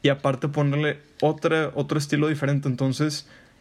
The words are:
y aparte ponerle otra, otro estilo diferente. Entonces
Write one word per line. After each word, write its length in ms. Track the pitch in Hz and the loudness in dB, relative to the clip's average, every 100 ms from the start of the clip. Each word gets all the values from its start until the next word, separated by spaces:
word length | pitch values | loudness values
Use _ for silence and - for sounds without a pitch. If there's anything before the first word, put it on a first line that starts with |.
y 80 | 143 | 0
aparte 380 | 143 139 131 156 | 2 0 0 -2
ponerle 520 | 147 143 143 151 143 - - | 0 0 0 -2 -4 -12 -2
otra, 520 | 151 151 165 160 151 | 0 2 2 2 0
otro 240 | - 139 156 | -2 -2 -2
estilo 300 | 143 147 151 | 0 0 0
diferente. 420 | 151 139 143 139 | 0 0 0 0
Entonces 580 | 120 135 127 151 147 - - - _ | -2 -2 0 -2 -4 -12 -20 -20 _